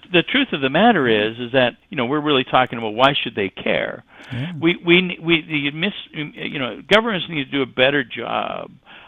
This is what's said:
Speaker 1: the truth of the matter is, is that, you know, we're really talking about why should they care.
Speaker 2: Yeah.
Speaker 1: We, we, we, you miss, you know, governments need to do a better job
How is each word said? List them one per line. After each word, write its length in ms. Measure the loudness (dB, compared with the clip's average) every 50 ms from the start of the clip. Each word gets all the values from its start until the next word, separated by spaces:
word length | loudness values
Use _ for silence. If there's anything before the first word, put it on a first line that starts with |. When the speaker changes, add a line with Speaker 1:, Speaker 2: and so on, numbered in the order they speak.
| -4 0
Speaker 1:
the 120 | 0 0 2
truth 260 | 2 0 0 0 0
of 80 | -2 -2
the 100 | -2 0
matter 380 | 2 4 4 4 4 4 4
is, 320 | 4 4 4 2 0 -2 -6
is 140 | -4 0 2
that, 240 | 2 2 2 0 -4 _ -10
you 60 | -4
know, 100 | -4 -2
we're 120 | 0 0 0
really 240 | 0 2 2 2 2
talking 340 | 2 2 2 2 2 -2
about 160 | -6 -6 -4 0
why 200 | 2 4 4 4 2 -4
should 120 | -4 -2
they 120 | -2 -2
care. 560 | -4 -4 -4 -2 -2 0 0 -2 -4 -8 -10 -16 _ -20 -20 -16 -10 -8
Speaker 2:
Yeah. 180 | -8 -8 -8 -4 0
Speaker 1:
We, 160 | 0 0 0 0 2
we, 320 | 4 4 4 4 2 -4 -6 -2
we, 180 | 0 0 0 0
you 240 | -2 -4 -4 -4 -4
miss, 220 | -4 -4 -4 -4 -6 -8 -14 -14
you 480 | -10 -10 -10 -10 -10 -10 -10 -8 -6 -6
know, 220 | -6 -6 -8 -8 -2 2
governments 360 | 2 2 2 2 -2 -4 -4 -6
need 160 | -6 -6 -6
to 60 | -4
do 100 | -2 -2
a 40 | -2
better 380 | -2 0 2 2 2 2 0 -2
job 680 | -4 -6 -10 -6 -4 -4 -4 -4 -4 -6 -8 -10 -14 -16 -20 _ -20 -20 -20 -12